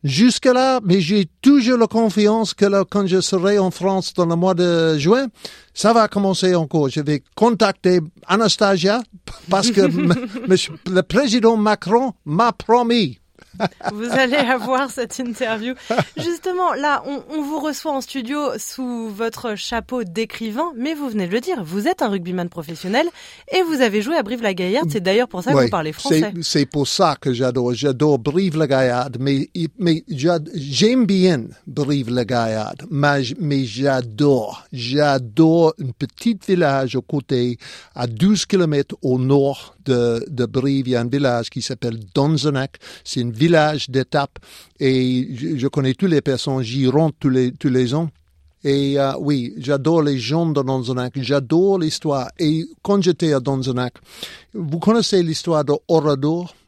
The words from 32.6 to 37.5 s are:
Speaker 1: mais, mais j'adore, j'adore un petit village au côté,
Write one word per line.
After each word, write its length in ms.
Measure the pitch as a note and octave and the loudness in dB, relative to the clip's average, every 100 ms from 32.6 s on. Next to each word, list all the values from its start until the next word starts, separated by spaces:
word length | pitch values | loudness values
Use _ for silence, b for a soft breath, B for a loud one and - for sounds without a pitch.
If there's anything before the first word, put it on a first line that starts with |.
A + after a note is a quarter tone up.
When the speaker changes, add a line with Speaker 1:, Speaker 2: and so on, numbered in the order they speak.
| G#2+ - - | -6 -10 -8
Speaker 1:
mais, 320 | C#3+ C#3+ C#3+ A#2+ D3 | -2 0 0 -2 -4
mais 240 | D#3 C#3 | -2 -2
j'adore, 1000 | B2 A2 C#3 C3 A#2+ G#2+ C#3+ C3 G#2 - - | -2 -2 0 0 -4 0 2 4 0 -10 -14
j'adore 1040 | C3 A#2 C#3+ D3 C3+ A#2+ A2+ D#3+ E3 D#3+ - | -10 -4 0 2 0 -2 2 4 6 2 0
un 80 | C3+ - | -10 -8
petit 400 | C3 - A#3 G#3 - | -10 -4 -4 -4 -2
village 500 | F3+ D#3 C#3 C3 C3 | 0 2 0 -2 -4
au 60 | |
côté, 560 | - C#3+ - B2+ B2 | -4 -6 -2 -2 -2